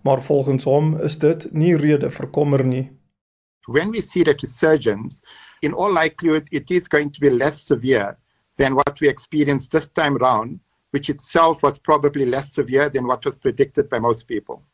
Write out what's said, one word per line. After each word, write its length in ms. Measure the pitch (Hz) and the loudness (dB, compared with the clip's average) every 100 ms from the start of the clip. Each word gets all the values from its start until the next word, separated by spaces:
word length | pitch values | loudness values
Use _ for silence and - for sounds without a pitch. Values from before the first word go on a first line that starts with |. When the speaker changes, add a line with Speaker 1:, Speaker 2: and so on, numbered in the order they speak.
Speaker 1:
Maar 220 | 139 135 | 2 0
volgens 400 | 131 143 135 135 | 2 0 2 -2
hom 320 | 135 139 156 156 | 2 2 2 -2
is 180 | 143 156 | -4 0
dit 340 | 151 160 - | 0 0 -4
nie 220 | 156 165 165 | 0 2 2
rede 340 | 147 147 143 | 2 2 0
vir 180 | - 143 | -6 -6
kommer 360 | - 147 139 | -2 0 2
nie. 260 | 131 127 135 - _ _ _ _ _ _ - | 0 -2 -6 -14 _ _ _ _ _ _ -2
Speaker 2:
When 240 | 127 190 | -2 -2
we 100 | 226 | -6
see 220 | - 180 | -6 0
that 180 | 156 139 | 0 0
resurgence, 800 | 120 - 160 156 113 104 - - _ - - _ | -4 -2 2 2 0 -4 -10 -16 _ -20 -20 _
in 120 | 147 | -6
all 200 | - 202 | -2 0
likelihood, 540 | 175 160 - 170 156 147 | 0 -2 -2 0 0 -2
it 200 | 147 - | -10 -2
is 160 | 180 175 | -4 0
going 240 | 147 147 | -2 -2
to 60 | 143 | 0
be 100 | 143 | 2
less 380 | 123 139 147 - | 2 0 -4 -4
severe 500 | 127 127 123 101 - _ _ _ - | -2 2 0 0 -10 _ _ _ -2
than 160 | 135 | 0
what 260 | 135 143 139 | 2 -2 0
we 80 | 147 | 0
experienced 640 | 139 - 151 143 135 - | 0 -6 -2 0 0 -2
this 160 | 160 151 | -4 -2
time 300 | - 151 135 | -2 0 2
round, 420 | 127 110 117 170 _ _ _ | 2 2 -2 -14 _ _ _
which 160 | 143 143 | -6 -6
itself 520 | 143 - 165 165 151 | -8 -2 2 4 4
was 160 | 143 135 | 0 0
probably 480 | - 151 143 143 127 | 0 2 2 0 -2
less 280 | 131 139 | -2 -6
severe 360 | - 120 135 143 | -6 0 0 0
than 160 | 139 123 | -2 -2
what 180 | 123 | -2
was 120 | 139 - | -4 -4
predicted 520 | 135 117 139 - - | -4 0 0 0 -2
by 120 | 120 | -2
most 280 | 120 117 - | 0 -2 -6
people. 360 | 113 - - _ | -10 -10 -16 _